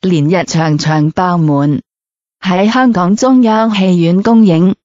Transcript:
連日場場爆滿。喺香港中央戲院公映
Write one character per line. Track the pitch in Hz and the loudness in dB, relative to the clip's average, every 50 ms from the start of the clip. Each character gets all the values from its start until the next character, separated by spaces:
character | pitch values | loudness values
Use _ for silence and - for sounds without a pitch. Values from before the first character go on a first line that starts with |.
| - | -2
連 | 190 185 160 143 147 | -2 0 0 0 0
日 | 180 180 165 | 0 -2 -2
場 | - - 165 160 160 151 | -2 -2 -2 -2 0 -2
場 | 147 - 156 156 156 151 156 156 | -2 -2 -2 0 0 0 -2 -2
爆 | - 185 180 175 175 | -2 -2 -2 0 0
滿。 | 160 151 147 139 143 147 147 - - _ _ _ _ _ _ _ _ _ _ _ - | 0 0 0 0 0 -2 -2 -4 -6 _ _ _ _ _ _ _ _ _ _ _ -6
喺 | 185 185 180 196 214 | -2 -2 0 0 0
香 | 226 254 262 254 226 | 0 0 0 0 0
港 | 180 180 175 202 | 0 0 0 0
中 | 226 - 254 262 254 247 | 0 0 2 2 2 2
央 | 220 220 220 220 226 214 | 2 2 0 0 -2 -2
戲 | 202 190 185 180 175 | -2 0 0 2 2
院 | 165 165 175 185 202 | 2 0 0 0 0
公 | 226 233 226 220 | 2 2 4 4
映 | 196 170 160 170 185 190 _ _ | 4 2 2 2 0 -2 _ _